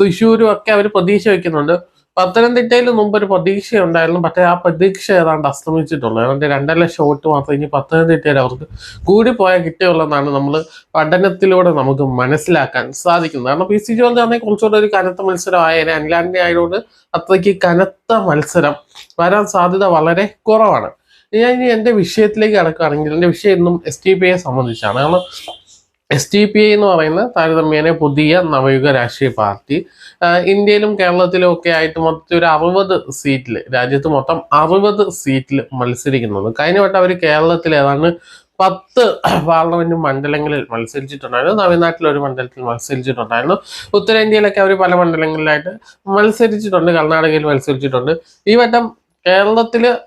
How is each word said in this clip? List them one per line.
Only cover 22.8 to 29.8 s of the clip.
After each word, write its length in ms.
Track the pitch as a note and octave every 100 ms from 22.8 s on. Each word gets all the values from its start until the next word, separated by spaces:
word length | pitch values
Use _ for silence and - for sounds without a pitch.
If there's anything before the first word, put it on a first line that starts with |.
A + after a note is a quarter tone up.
| D#3 D3 D3+
എൻ്റെ 120 | D#3 F3
വിഷയം 300 | E3+ G#3 F#3
ഇന്നും 260 | F3 E3+ D#3
എസ് 140 | - F#3+
ഡി 60 |
പി 140 | F#3+ F3+
ഐ 100 | F3+
സംബന്ധിച്ചാണ്. 640 | E3 B2+ B2 A2+ G#2+ A#2
കാരണം 220 | D3 F3+ F3+ - - - _ _ _ _ -
എസ് 160 | C#3+ -
ഡി 100 | G3+
പി 160 | G#3 G#3
ഐ 140 | G#3+
എന്ന് 120 | G#3 G3+
പറയുന്ന 440 | E3+ D#3 E3 A#3+ A#3+
താരതമ്യേന 540 | D#3+ D#3+ D#3 D#3 D#3+
പുതിയ 500 | D#3+ D3+ C#3 D3+ F3
നവയുഗ 460 | E3+ C#3 C3+ C3+ C#3
രാഷ്ട്രീയ 400 | C3 A#2+ - C3+ A2+
പാർട്ടി, 480 | G#2 G2+ - D3+